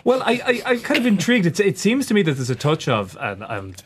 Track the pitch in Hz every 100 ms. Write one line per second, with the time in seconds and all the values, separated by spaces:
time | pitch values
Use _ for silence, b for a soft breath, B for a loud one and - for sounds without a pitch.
0 | 240 254 - 240 262 240 254 240 - 285
1 | 240 190 165 247 170 - 202 - 202 262
2 | - 208 160 135 123 120 147 156 - 110
3 | 95 - 117 98 110 104 95 92